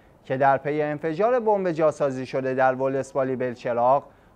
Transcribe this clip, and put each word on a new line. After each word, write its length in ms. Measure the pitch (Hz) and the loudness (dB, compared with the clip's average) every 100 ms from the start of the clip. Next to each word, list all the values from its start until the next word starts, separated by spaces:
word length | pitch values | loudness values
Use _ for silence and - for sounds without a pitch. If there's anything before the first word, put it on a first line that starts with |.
| _ _ - | _ _ -6
که 120 | 131 | 0
در 200 | 139 135 | 2 2
پی 240 | 143 151 | 0 -2
انفجار 580 | 147 147 165 156 220 254 | -2 -4 -4 0 0 2
بمب 320 | 220 202 185 | 2 2 0
جاسازی 540 | 160 156 - 143 131 127 | 2 0 2 -2 -2 -6
شده 280 | 139 131 | -4 -2
در 220 | 131 131 127 | 2 2 2
ولسوالی 600 | 135 135 127 139 131 127 | -2 -2 -4 -2 -2 -2
بلچراغ، 680 | 127 117 131 120 123 139 - _ _ | -6 -6 -4 2 2 2 0 _ _